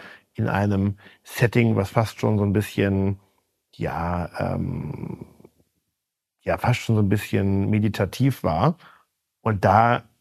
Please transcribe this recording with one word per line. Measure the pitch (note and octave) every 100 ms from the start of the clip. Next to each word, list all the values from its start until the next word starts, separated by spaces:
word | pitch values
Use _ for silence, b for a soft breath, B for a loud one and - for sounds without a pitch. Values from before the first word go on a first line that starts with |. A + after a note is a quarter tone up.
| B B B
in | - A2+
einem | G2 G#2 G2 G2+ G2+ b b
Setting, | - - A#2 B2 A2+ G#2+
was | G2
fast | A#2+ A2 -
schon | A2+ G#2+
so | G2+
ein |
bisschen, | G2 G#2 - G2 G2 G2 G2 _ _ _ _ _
ja, | - - D#2 E2+ F2 E2+ -
ähm, | F#2+ G1+ G1+ - - - - - - _ - _ _ _ _ _ _ _ _ _
ja, | F#2+ E2+
fast | A#2+ A#2
schon | - A2
so |
ein | G2+
bisschen | G#2 - G#2 G2 G2 G2+
meditativ | G#2+ G#2+ G#2 G2+ - C3+ -
war. | F2+ D#2+ C#3 E3+ b b b _ _ _
Und | A2+ G2+ G2+
da | G2+ A#2 A#2+ - _